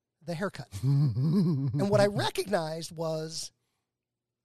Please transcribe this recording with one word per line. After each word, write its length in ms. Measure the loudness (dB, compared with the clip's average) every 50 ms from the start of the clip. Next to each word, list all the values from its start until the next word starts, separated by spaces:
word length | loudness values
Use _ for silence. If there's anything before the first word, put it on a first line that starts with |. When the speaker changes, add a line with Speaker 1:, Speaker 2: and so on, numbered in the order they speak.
| _ _ _ _ _
Speaker 1:
the 100 | -8 -6
haircut. 340 | -4 -4 -4 -6 -8 -12 -14 -8
Speaker 2:
<laughs> 80 | -2 0
Speaker 1:
And 1040 | 2 4 4 4 2 2 2 0 2 4 4 4 2 2 0 0 -2 0 0 2 4
what 100 | 4 4
I 60 | 4
recognized 880 | 4 2 0 -2 -2 -2 -4 -2 0 -2 -2 -2 -4 -6 -8 -10 -10 -8
was 600 | -6 -4 -4 -4 -4 -6 -8 -8 -10 -10 -12 -14 _ _ _ _ _ _ _ _ _ _ _ _ _ _ _ _ _ _